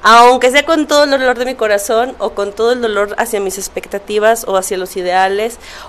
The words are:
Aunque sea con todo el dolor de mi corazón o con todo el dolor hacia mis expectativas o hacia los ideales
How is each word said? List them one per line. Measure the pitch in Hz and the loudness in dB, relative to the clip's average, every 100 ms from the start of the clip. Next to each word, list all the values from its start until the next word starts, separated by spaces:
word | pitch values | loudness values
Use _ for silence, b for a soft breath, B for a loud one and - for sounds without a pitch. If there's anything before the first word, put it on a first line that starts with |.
Aunque | 202 233 240 254 247 | 4 8 8 6 2
sea | 277 | 2
con | 294 330 285 | 2 0 2
todo | 294 | 2
el | 294 | 2
dolor | 269 254 240 | 2 0 -2
de | |
mi | 247 262 | -4 -4
corazón | 214 202 208 226 247 - | -2 -2 0 -2 -2 -4
o | 190 | -6
con | 196 202 | -4 -6
todo | 196 226 | -2 0
el | 247 | 0
dolor | 233 208 202 202 | -2 -2 -2 -2
hacia | 233 208 | -4 -4
mis | 196 190 | -4 -6
expectativas | 185 - - 202 - 208 214 226 - | -10 -12 -10 -10 -6 0 2 2 0
o | 190 | -4
hacia | 185 185 | -2 -6
los | 185 190 | -6 -6
ideales | 180 185 190 202 226 - B B | -2 0 0 0 -4 -8 B B